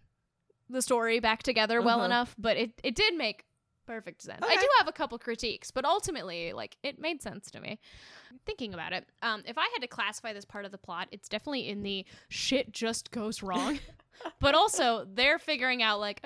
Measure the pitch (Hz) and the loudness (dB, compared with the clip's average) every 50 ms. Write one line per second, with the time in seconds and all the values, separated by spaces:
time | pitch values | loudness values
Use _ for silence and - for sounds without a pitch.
0 | _ _ _ _ _ _ _ _ _ _ _ _ _ - 247 262 247 - 262 233 | _ _ _ _ _ _ _ _ _ _ _ _ _ -6 -2 0 2 2 4 4
1 | 226 226 226 240 233 226 220 226 - 269 240 226 214 214 233 233 233 233 233 233 | 4 4 4 4 4 4 2 2 0 0 2 2 2 4 4 4 4 4 4 4
2 | 240 240 240 240 240 240 - - 208 226 208 - 226 220 - - - 277 226 - | 4 2 2 2 0 0 -4 -2 0 2 2 2 0 -2 -4 -4 -4 -2 0 2
3 | 415 427 370 320 285 214 202 - - _ _ _ _ _ _ _ _ - 233 226 | 2 2 2 0 -2 -4 -4 -6 -14 _ _ _ _ _ _ _ _ -12 -12 -12
4 | - - - - - - - - - 453 - 392 392 554 571 494 381 - - - | -12 -14 -16 -16 -14 -14 -10 -4 0 2 4 4 6 6 6 6 6 4 0 -4
5 | 311 240 226 233 - - 233 226 - 233 190 - - - - 262 262 285 349 403 | -4 -6 -6 -6 -6 -6 -6 -4 -4 -6 -6 -6 -8 -8 -4 0 2 2 2 2
6 | - - 339 254 165 190 170 170 170 170 - 113 110 - - _ - 277 - - | 0 -4 -6 -6 -8 -8 -8 -8 -8 -8 -8 -8 -10 -10 -10 _ -10 -10 -8 -6
7 | - 320 339 277 - 220 - 190 - - - 110 - - - - _ - - - | -4 -4 -4 -4 -8 -10 -12 -12 -14 -16 -16 -14 -12 -12 -12 -12 _ -20 -20 -20
8 | - - - - - - 247 254 - - 427 - 254 208 185 170 160 - 180 185 | -20 -20 -20 -20 -20 -20 -20 -14 -10 -10 -8 -8 -8 -8 -8 -8 -6 -6 -6 -6
9 | - _ _ - - 233 214 214 196 - 233 311 339 453 480 453 - 247 - - | -8 _ _ -6 -4 -4 -4 -4 -6 -8 -4 -2 -2 -2 -2 -4 -6 -6 -6 -4
10 | 214 202 214 - - 226 214 202 202 - - 208 202 196 202 190 _ - 175 170 | -4 -4 -4 -6 -8 -10 -10 -10 -12 -14 -12 -12 -12 -12 -12 -14 _ -10 -8 -8
11 | 180 - - 196 - - - 214 - 302 285 254 - - 208 202 202 202 196 190 | -8 -8 -10 -14 -10 -8 -8 -6 -4 -4 -4 -4 -4 -4 -6 -6 -4 -4 -4 -4
12 | 180 - - - - - - - - - 269 254 - - - - 233 226 226 - | -6 -10 -16 -20 -18 -12 -8 -4 0 2 2 2 2 0 -4 -4 -4 -4 -4 -4
13 | - - - 240 208 220 233 - - 190 180 254 277 233 302 277 - - - - | -6 -8 -8 -6 -4 -4 -6 -6 -4 -2 -2 0 0 0 -2 -4 -6 -12 -18 -20
14 | _ _ _ - - 349 - - - 277 285 320 392 427 - - 294 240 233 226 | _ _ _ -12 -12 -12 -4 2 4 6 8 8 6 6 4 4 4 4 2 2
15 | - 190 190 208 254 277 311 330 - - 302 254 247 254 247 247 226 220 208 208 | -2 -4 0 4 4 4 4 4 0 -2 -2 0 0 0 2 2 2 2 2 2
16 | 208 208 202 - - | -2 -4 -6 -8 -12